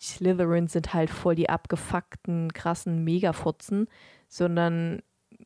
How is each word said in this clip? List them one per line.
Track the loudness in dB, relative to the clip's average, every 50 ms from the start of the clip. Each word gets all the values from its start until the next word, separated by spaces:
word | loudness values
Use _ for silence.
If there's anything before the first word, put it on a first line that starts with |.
"Die | -14
Slytherins | -12 -6 0 2 2 4 4 2 2 2 2 2 2
sind | 0 -2 -2 0 0
halt | 0 0 0
voll | -2 0 0 2 2
die | 4 2 2
abgefuckten, | 0 -2 -2 -4 -6 -4 -4 -4 -4 -4 -4 _ -12 -10 -6 -4 -2 -2 -2 -2
krassen | -4 -4 -4 -2 -2 -2 -2 -2 -2 0 2
Megafotzen", | 2 2 2 2 0 0 0 -2 -2 -4 -4 -4 -4 -2 -2 -2 -2 -6 -12 -20 -20 -20 -20 _
sondern | _ -2 0 0 2 2 2 2 2 2 0 0 -2 -4 -6 -10 _ _ _ _ _ -20 -20 -20